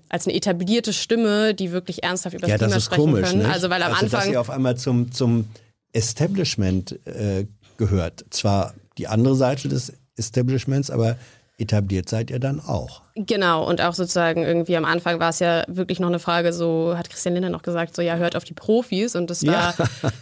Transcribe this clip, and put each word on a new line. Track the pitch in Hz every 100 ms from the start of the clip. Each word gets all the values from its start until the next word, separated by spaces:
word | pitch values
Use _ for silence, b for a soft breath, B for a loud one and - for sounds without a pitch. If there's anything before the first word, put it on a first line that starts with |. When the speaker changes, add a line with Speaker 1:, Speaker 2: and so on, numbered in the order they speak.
| _
Speaker 1:
als | - -
eine | -
etablierte | 202 175 180 233 226
Stimme, | 185 - 226 220 208 214
die | 208 185
wirklich | 180 180 175
ernsthaft | 170 185 185
über | 196
das | 175
Speaker 2:
Ja, | 107
das | 214
Speaker 1:
Klima | 190
Speaker 2:
ist |
Speaker 1:
sprechen | - -
Speaker 2:
komisch, | 151 113 185
Speaker 1:
können. | 190
Speaker 2:
nicht? | -
Speaker 1:
Also, | 185 180
weil | 180
am | 175
Speaker 2:
Also, | 170 208
dass |
Speaker 1:
Anfang | 214 196
Speaker 2:
ihr | 127
auf | 120
einmal | 135 131 127
zum, | - 120 120
zum | - 123 117 107 B B B _
Establishment, | - 107 - 165 196 165 - 92 95 92 - -
äh, | - 104 95 107 - _ -
gehört. | 107 98 82 - -
Zwar | - 104 98 87 - _ -
die | -
andere | 110 127 131
Seite | 127 131 139
des | 135 - - _ -
Establishments, | 113 - 123 131 135 135 139
aber | 123 113 120 B B B _
etabliert | 110 104 98 98 87
seid | 113 117
ihr | 123
dann | 135 143
auch. | - 82 - - _ -
Speaker 1:
Genau, | 196 208 185 160 -
und | 175
auch | 175
sozusagen | 175 175 175 170 165
irgendwie | 165 170 170 170
am |
Anfang | 156 170 170 170
war | 165
es | 160
ja | 175 165 -
wirklich | 180 180 180
noch | 175
eine | 175
Frage, | 175 170 170
so | 170 170 160 170 170
hat | 170
Christian | - 180
Lindner | 175 185
noch | 165
gesagt, | 175 170 170 -
so |
ja, | 170 170
hört | 170 170
auf |
die | -
Profis | - - 220 240 185 233 180
und | 170
das | 175
war | 147 175 175 170
Speaker 2:
Ja. | 165 -
<laughs> | 139 -